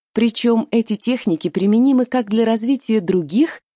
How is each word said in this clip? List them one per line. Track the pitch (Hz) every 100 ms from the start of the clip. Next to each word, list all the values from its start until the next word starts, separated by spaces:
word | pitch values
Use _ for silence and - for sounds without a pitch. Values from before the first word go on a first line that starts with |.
| _
Причем | - 233 220 240 226 -
эти | 233 226 208
техники | 226 254 - 160 165
применимы | 180 202 220 269 254 247
как | 254 202
для | 220 226
развития | 226 233 262 - 220
других, | 175 190 147 202 320 - _